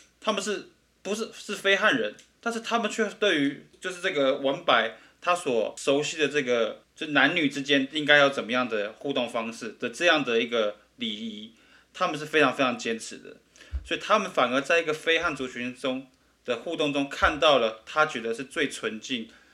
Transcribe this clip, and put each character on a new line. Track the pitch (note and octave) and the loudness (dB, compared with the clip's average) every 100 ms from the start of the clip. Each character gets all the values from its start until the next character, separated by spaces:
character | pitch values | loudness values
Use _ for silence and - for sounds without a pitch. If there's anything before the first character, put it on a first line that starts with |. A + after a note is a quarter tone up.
| _ _ | _ _
他 | - | -4
们 | G3+ | -4
是， | G3+ F#3 - _ _ _ | -4 -6 -8 _ _ _
不 | F#3+ | -8
是， | G#3 A3 | -6 -6
是 | - - | -12 -12
非 | G3 G3 G3 | -2 2 4
汉 | G#3 | 4
人， | C#3 G#2+ - _ _ | 2 -2 -8 _ _
但 | A#3 | -6
是 | A3+ | -6
他 | - A3+ | -2 -2
们 | G#3+ | -2
却 | A3+ G#3 G3 | -2 -4 0
对 | G#3 D#3+ | 2 2
于， | C#3 - - _ | 0 -2 -18 _
就 | F#3 | -12
是 | F3+ | -6
这 | F#3 | -2
个 | D3 C3+ C3+ | 2 2 2
文 | C3+ C#3+ | -2 -2
白 | - B2 A2+ - - _ | 2 2 2 -6 -20 _
他 | - | -2
所 | F3 C#3+ A#2 G2+ - | 0 0 0 -2 -2
熟 | - C#3 | 0 0
悉 | D3 D3 | 0 -2
的 | C#3+ | 0
这 | D3 | 0
个， | B2 A#2+ A2 - _ - | 0 0 0 -4 _ -12
就 | D#3 | 0
男 | C#3+ C#3 F3 | 4 4 4
女 | C#3+ | 0
之 | C#3 | -2
间 | C#3 C#3 C3+ | 2 2 2
应 | D#3 | -4
该 | D3 D3 | 4 6
要 | C#3 | 6
怎 | A#2+ | 2
么 | G#2 | -2
样 | B2+ B2 | -2 0
的 | A2 G2+ A2+ | -4 -6 -8
互 | C#3+ | -4
动 | C3+ A#2 | -2 -2
方 | A#2+ A2+ | -4 -6
式 | A2+ A2+ - | -8 -12 -8
的 | B2 | -8
这 | A#2 E3+ | 0 2
样 | D#3 | 2
的 | B2+ A#2 | 2 0
一 | B2 | 0
个 | A#2 G#2 - _ _ | 0 -2 -4 _ _
礼 | A2+ | -8
仪， | G#2+ A2+ G#2 A2 _ _ - _ | -8 -10 -12 -18 _ _ -20 _
他 | - F3+ | -4 -2
们 | D3+ | -2
是 | |
非 | D3+ D#3 | 0 4
常 | C#3 | 4
非 | B2 | 4
常 | B2+ A#2 | 0 0
坚 | A#2 A2+ | -4 -4
持 | - G2 | -8 -14
的。 | G1+ - _ - - - | -18 -20 _ -20 -10 -10
所 | - D#3+ | -6 -6
以 | |
他 | - G#3+ | 2 2
们 | F#3+ | 2
反 | - B2 | 0 2
而 | C3 | 2
在 | C#3+ E3+ | 2 0
一 | |
个 | E3 | 2
非 | D3+ - E3 | -2 2 2
汉 | E3+ C#3 | 2 -4
族 | B2+ | -8
群 | B2 B2 | -6 -10
中 | B2 C3+ C3 C3+ _ _ _ | -4 -4 -4 -8 _ _ _
的 | - A#2 | -6 -6
互 | F3 | -4
动 | D#3+ D3+ | -2 0
中， | C#3+ C#3 | 0 -2
看 | - F#3 D3+ | 2 2 4
到 | D#3+ C3+ | 4 6
了 | A2+ - | 4 -2
他 | - D3+ D3+ | -6 2 2
觉 | B2+ | 0
得 | A2+ | -4
是 | A#2 | -6
最 | C3+ E3+ C#3 | -6 -4 -4
纯 | - A2+ A2 | -4 -8 -8
净、 | - B2+ A2+ - _ | -8 -8 -8 -18 _